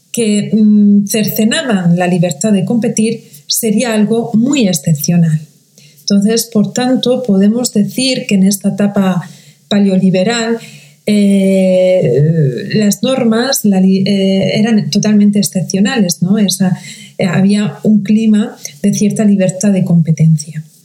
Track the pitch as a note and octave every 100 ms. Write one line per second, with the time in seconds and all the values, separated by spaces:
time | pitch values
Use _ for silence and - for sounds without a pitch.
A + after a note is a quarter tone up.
0 | _ - A3 G#3 C#3+ A3 G#3+ G#3 G#3 G3+
1 | - A3+ - - A3 D4+ C#4 G3 E3+ F3
2 | F3+ F3+ F3 E3+ A3 G3 F3+ A#3 A#3 -
3 | A3 A#3 - - - - A3+ G#3 B3 G#3+
4 | G#3 A3+ A3+ A3 B3+ D4 G3+ F3 - D3+
5 | - F3 D#3+ D#3 - _ _ _ - _
6 | - G3+ G3+ A3+ - G#3+ G3+ - B3+ C4
7 | A#3+ B3+ - F#3+ G3+ A#3 B3 A3 G3+ -
8 | C4 B3+ - G3+ F#3+ G3+ G3+ G3+ G3+ G3+
9 | F#3+ F3 - - - _ - G#3 G3 F#3
10 | F#3+ F#3 F#3+ A#3+ A3+ A#3 - - - _
11 | - G#3 G3+ G3 F#3+ F#3+ F#3 F#3 F#3 F#3
12 | C3 B2 D3+ E3 C#3 A#2 G2+ G#3+ G#3 -
13 | B3+ C4 A#3 A3 B3+ C#4 G#3 F#3+ F#3+ F#3+
14 | F#3+ G3 F#3+ F#3+ F#3+ A3 A3+ G#3+ D3 G#3
15 | G#3 G#3 G#3 G3+ F#3 F#3+ - F#3+ A#3+ C4
16 | F3+ - F3 A3 G3 - F#3 E3 - -
17 | - - F#3+ F#3 G3 G#3 G#3 - A3 G#3+
18 | F#3+ G#3+ A3 G#3 A#3+ - - - G3+ G3+
19 | G#3 - G#3 G3 F#3 - G#3 F#3+ - E3+
20 | E3 D#3+ - - - D#3 - _